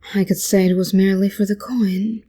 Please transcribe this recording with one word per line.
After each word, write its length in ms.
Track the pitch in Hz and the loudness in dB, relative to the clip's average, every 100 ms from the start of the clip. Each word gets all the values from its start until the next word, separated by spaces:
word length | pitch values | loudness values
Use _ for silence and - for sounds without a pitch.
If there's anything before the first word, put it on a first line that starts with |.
| - 208 | -6 -2
I 80 | |
could 160 | 190 190 | 0 0
say 260 | - 202 185 | 0 2 2
it 80 | 180 | 2
was 180 | 180 | 2
merely 360 | 190 196 190 196 | 2 2 2 0
for 160 | - 202 | 0 -4
the 100 | 208 | -4
coin, 680 | - 254 208 185 202 220 | -6 -2 0 0 -4 -6